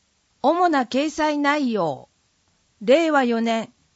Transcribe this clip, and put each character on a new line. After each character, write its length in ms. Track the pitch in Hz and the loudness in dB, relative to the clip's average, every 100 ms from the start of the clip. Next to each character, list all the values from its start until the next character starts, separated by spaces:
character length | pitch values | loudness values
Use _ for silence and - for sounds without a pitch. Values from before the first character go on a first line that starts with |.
| _ _ _ _ | _ _ _ _
主 260 | 254 339 359 | 0 2 2
な 160 | 294 | 0
掲 240 | 247 254 302 | -2 -2 -2
載 300 | 311 302 294 | -2 -2 0
内 340 | 285 294 262 | 0 0 0
容。 380 | 214 165 127 - _ _ _ _ _ _ - | -2 -2 -6 -12 _ _ _ _ _ _ -6
令 280 | 202 285 330 | 2 2 4
和 140 | 294 | 2
四 160 | 247 233 | 0 0
年 320 | 226 226 214 _ _ | -2 -2 -6 _ _